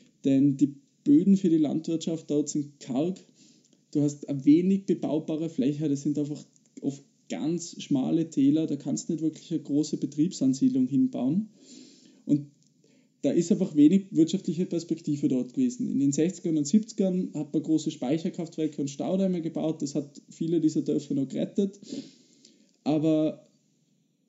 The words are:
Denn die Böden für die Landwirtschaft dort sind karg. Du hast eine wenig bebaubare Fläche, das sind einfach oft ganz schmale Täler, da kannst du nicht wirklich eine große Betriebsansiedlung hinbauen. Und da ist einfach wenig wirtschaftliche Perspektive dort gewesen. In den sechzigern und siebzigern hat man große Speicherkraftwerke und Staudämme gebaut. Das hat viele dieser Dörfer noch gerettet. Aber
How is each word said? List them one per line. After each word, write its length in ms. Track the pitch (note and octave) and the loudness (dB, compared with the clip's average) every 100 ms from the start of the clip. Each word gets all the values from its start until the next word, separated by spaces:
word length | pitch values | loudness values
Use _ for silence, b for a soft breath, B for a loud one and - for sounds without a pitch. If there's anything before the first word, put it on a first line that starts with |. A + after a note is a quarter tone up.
| b _ | b _
Denn 320 | C#3 C3+ C#3+ C3 | 2 4 4 2
die 180 | - - _ _ | -4 -6 _ _
Böden 320 | - D3 G3 F#3+ | 4 4 6 4
für 140 | F3+ | 4
die 80 | D#3+ | 2
Landwirtschaft 720 | C#3+ C3+ E3 D#3+ F3 D#3 - | 2 -2 -4 -4 -4 -6 -2
dort 180 | D3 D3 | -2 -2
sind 320 | D3+ C#3+ - | -4 -8 -12
karg. 400 | - B2+ E3+ F#3+ - b b b b _ _ | -6 -2 -2 -4 -12 b b b b _ _
Du 80 | D3+ | 0
hast 280 | D3 C#3+ - | 0 -2 -8
eine 160 | C#3 | 0
wenig 420 | C#3 D#3+ F#3 G3 G3 | 4 6 4 0 0
bebaubare 640 | F3 C3+ D3+ D#3+ D#3 E3 | -2 -2 -4 -4 -6 -4
Fläche, 380 | - B2+ D3 D3+ | -2 -2 0 -2
das 140 | C#3 | -2
sind 160 | D3+ C#3+ | -2 -2
einfach 260 | D3 C#3+ - _ _ - | -4 -6 -14 _ _ -8
oft 220 | C#3 C3+ - _ - | -8 -8 -16 _ -12
ganz 520 | F2+ C#3+ E3+ - - | -6 -4 -4 -6 -12
schmale 500 | - C3+ C#3+ D#3+ D#3+ | -2 -2 0 0 -2
Täler, 360 | - C#3 D3+ D#3 | 2 4 4 0
da 80 | |
kannst 340 | D3 D3 - - | -4 -4 -6 -4
du 40 | |
nicht 100 | D#3 | -4
wirklich 300 | D#3 D#3 - | -4 -6 -8
eine 80 | D#3 | -8
große 380 | C#3+ C#3+ D#3 - | -2 -2 -2 -2
Betriebsansiedlung 880 | C#3 C#3+ F3 - C3 C3 C3 C3 B2+ | -4 0 0 2 0 4 2 2 2
hinbauen. 600 | C3+ C3 A#2+ B2+ F3+ A3 B B B B B B B - | 2 0 0 0 0 -2 B B B B B B B 0
Und 200 | D3 - _ _ _ b b b _ | 0 -2 _ _ _ b b b _
da 80 | C#3+ | 0
ist 220 | E3+ E3+ | 2 2
einfach 240 | F3+ F#3 D3 | 2 2 6
wenig 300 | D3 F#3+ - | 6 6 2
wirtschaftliche 520 | D3 E3 F#3 - D#3+ | 2 2 2 -4 -4
Perspektive 640 | F#3 E3+ E3 D#3+ - C#3+ D3 | -2 -4 -4 -6 -4 -2 0
dort 240 | B2+ B2 | 0 -4
gewesen. 380 | - B2 - - | -2 -2 -2 -4
In 100 | C3 | 0
den 120 | C#3 | 2
sechzigern 440 | C#3 E3 - F3 D#3 | 2 0 -2 -4 -2
und 100 | C#3+ | 2
siebzigern 600 | G#3+ - - F#3+ F#3 - | 2 0 -2 0 0 -4
hat 180 | D3+ D3 | -6 -4
man 100 | D#3 | -4
große 280 | C#3 D#3 D#3 | 0 0 -2
Speicherkraftwerke 880 | - B2 D#3+ F3 - D#3+ - D#3 D3+ | -6 -2 -2 -4 -6 -8 -4 -6 -4
und 80 | C#3 | -8
Staudämme 540 | - D3 F#3+ F#3+ F3+ | -4 -2 0 0 0
gebaut. 400 | D#3+ D#3 D#3 D3+ | -4 -4 -4 -4
Das 120 | D3 | -4
hat 280 | D3+ - - _ | -6 -8 -14 _
viele 300 | - E3 E3+ | -6 -2 2
dieser 220 | D#3 D3+ | 2 0
Dörfer 320 | C#3 D3+ - | -2 -2 -2
noch 140 | C#3 C3 | -4 -2
gerettet. 500 | C#3+ F3+ - G3 - B B B B B B B B B _ | -4 -4 -2 -2 -4 B B B B B B B B B _
Aber 600 | B2+ D#3 D#3+ D#3 D#3 - _ _ _ _ _ _ _ _ | -2 0 2 2 0 -4 _ _ _ _ _ _ _ _